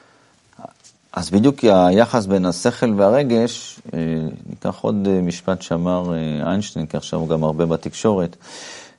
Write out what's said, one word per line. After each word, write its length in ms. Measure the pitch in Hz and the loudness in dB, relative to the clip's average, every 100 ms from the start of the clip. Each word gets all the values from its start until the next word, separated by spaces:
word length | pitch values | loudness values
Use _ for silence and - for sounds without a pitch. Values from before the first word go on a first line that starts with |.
| _ _ _ _ _ - - _ - _ _ | _ _ _ _ _ -20 -20 _ -20 _ _
אז 160 | - 82 | -10 -2
בדיוק 340 | 98 127 135 | 4 4 4
היחס 640 | 113 95 90 95 117 123 98 | 6 6 6 6 4 2 0
בין 200 | 98 90 | 0 0
השכל 480 | 85 123 - 123 101 | 0 -2 0 0 4
והרגש, 800 | 98 123 139 117 117 - - - - | 4 4 2 2 0 -4 -16 -20 -10
אה, 60 | 82 82 80 80 - - | -6 -4 -4 -6 -8 -14
ניקח 300 | - - - | -10 -8 -4
עוד, 260 | 113 107 98 | -2 -2 0
אה, 140 | 95 | 0
משפט 400 | 90 - - 90 | 0 -2 -4 -4
שאמר, 520 | - 85 87 90 90 | -4 -2 0 -2 -2
אה, 340 | 82 78 76 78 | -4 -4 -4 -2
איינשטיין, 360 | 98 104 82 78 | -2 -4 -6 -6
כי 120 | 80 | -8
עכשיו 220 | - 82 | -6 -4
הוא 80 | 80 | -2
גם 160 | 80 | 0
הרבה 220 | 78 78 85 | 0 0 0
בתקשורת. 680 | 80 - - 113 98 85 - - - - - - | -2 -6 -2 0 0 -2 -6 -20 -20 -18 -20 -20